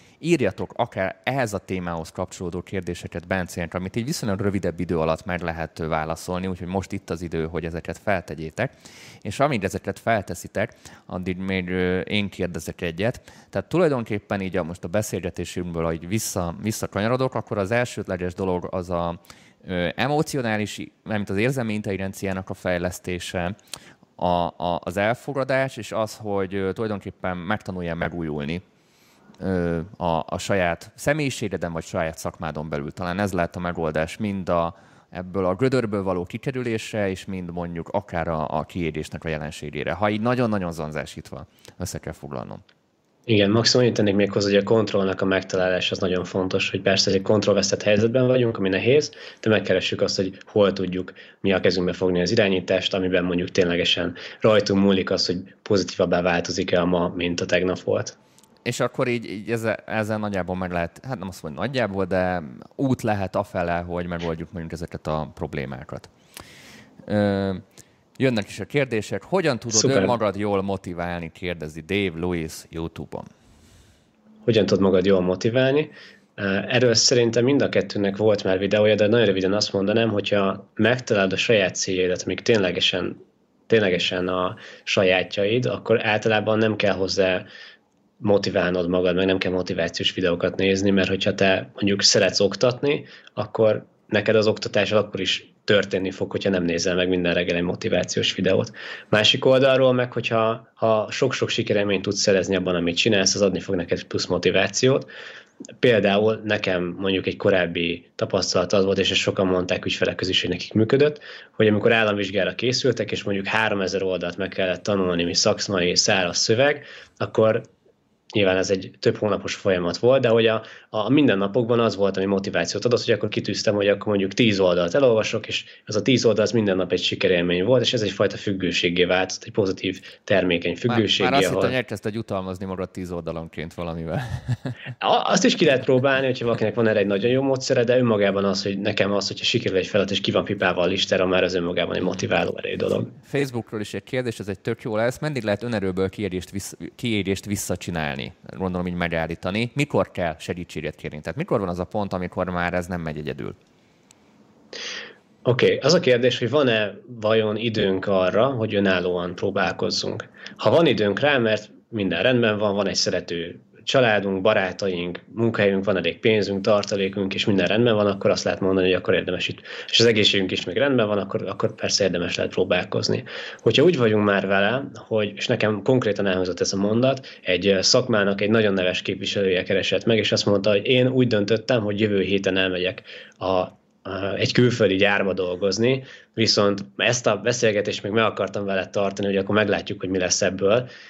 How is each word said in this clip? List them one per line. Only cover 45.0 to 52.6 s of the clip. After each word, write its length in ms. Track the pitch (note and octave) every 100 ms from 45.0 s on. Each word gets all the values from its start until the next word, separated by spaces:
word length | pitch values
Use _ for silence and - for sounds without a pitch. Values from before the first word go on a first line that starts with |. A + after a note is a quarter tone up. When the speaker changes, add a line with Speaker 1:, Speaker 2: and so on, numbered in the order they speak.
| F#2+ F#2
Speaker 2:
a 40 | G2
megtalálása 680 | F#2+ F#2 F#2 F#2 F2+ -
az 80 | F#2+
nagyon 240 | F#2+ F2+
fontos, 460 | F2 G2 F#2 G2 -
hogy 120 | G2
persze 300 | G2 F#2+ -
egy 100 | G2
kontrollvesztett 600 | G2 G#2+ G2+ G2+ G2 G2
helyzetben 460 | G#2 G#2 A2+ C3 B2+
vagyunk, 300 | B2+ A#2 A2
ami 120 | G2
nehéz, 420 | F#2 A2 D3 D3 - - -
de 80 | A2+
megkeressük 520 | G#2 F#2+ F#2 - F#2
azt, 140 | F#2+ -
hogy 220 | F#2+ - -
hol 280 | G#2+ G2
tudjuk 400 | F#2+ F2+ F2+ F2+ - - -
mi 120 | G2
a 60 | F#2
kezünkbe 340 | F#2+ F2+ F2+
fogni 280 | F2 F#2 F2
az 100 | F2
irányítást, 600 | A2+ G2 F#2+